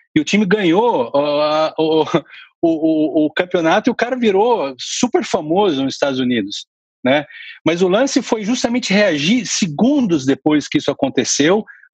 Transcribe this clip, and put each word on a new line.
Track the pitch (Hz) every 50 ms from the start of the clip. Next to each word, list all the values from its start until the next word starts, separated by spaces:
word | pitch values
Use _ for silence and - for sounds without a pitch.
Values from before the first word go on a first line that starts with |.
| _ _ -
E | 156
o | 147
time | - - 208 220
ganhou, | 180 202 214 196 165 160 202 233 240 202 147 117 113
ó, | - 143 147 147 147 147
a, | 151 151 151 156 160 151 - -
o, | 160 156 160 156 151 - - 151 147 - - - - - _ _
o, | - 165 165 151 160 160 156 156 151 160 - 156 151
o, |
o | 147
campeonato | - - 180 180 - 180 160 160 175 214 214 247
e |
o | 226
cara | - 226 247 262
virou | 254 233 214 190 190 214 247 233 190 143 139 131 120
super | - - - - - 226 - 370 226
famoso | - - - 104 151 165 190 214 190 147 135
nos | 135 131 -
Estados | - 147 143 131 127
Unidos, | 131 123 123 113 98 101 - - - _ _ _ _ _ _ _ -
né? | 127 139 151 143 - - - - - - - -
Mas | 156 165 170
o | 190 180
lance | 185 220 269 269 - 269
foi | - - 240 220 202
justamente | 196 254 - - 233 233 247 - -
reagir | 190 202 208 196 156 143 139 175 240 254 185
segundos | - - - 214 165 143 143 208 262 302 285 247 185 170 143 131
depois | 135 131 - - 156 151 147 - -
que | - 151
isso | - -
aconteceu. | 135 - - 131 - - 117 - - - 139 160 190 220 214 - - - _ _